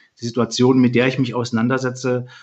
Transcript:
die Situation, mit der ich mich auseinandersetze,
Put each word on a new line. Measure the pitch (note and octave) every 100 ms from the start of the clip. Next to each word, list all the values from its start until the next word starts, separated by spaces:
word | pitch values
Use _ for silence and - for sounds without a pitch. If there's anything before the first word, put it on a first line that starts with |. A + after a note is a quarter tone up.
| _ _
die | A#2
Situation, | A2+ A2+ - B2 B2+
mit | B2
der | A#2+ B2+
ich | C3
mich | A#2+
auseinandersetze, | A#2 A#2+ A2+ A#2+ C3 B2+ B2 C3 B2 B2 -